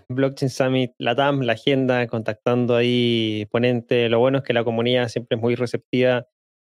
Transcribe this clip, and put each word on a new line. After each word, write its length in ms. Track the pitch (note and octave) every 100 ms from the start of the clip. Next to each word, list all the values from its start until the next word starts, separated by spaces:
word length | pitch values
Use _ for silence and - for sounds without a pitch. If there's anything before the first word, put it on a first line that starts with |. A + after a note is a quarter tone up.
| -
Blockchain 400 | B2+ C3+ C#3 C3+
Summit 420 | - C3 C3 B2 -
Latam, 440 | B2 B2 C#3 C#3
la 120 | A#2+
agenda, 540 | A2+ - C3+ B2+ B2 A#2+
contactando 680 | A2+ A2 G#2+ B2 B2 A#2+ A#2+
ahí 720 | B2 B2 A#2+ A#2 A2 G#2+ G#2
ponentes. 580 | A#2 B2 A#2+ A#2 B2 A#2
Lo 80 | A#2
bueno 220 | C3 C3+
es 40 |
que 100 | -
la 100 | A#2+
comunidad 440 | A#2 A2+ A#2+ B2 A#2+
siempre 260 | A#2+ A#2 A#2
es 60 |
muy 120 | A#2
receptiva 720 | A#2+ A#2+ A#2 - B2 B2+ B2 - _ _ _ _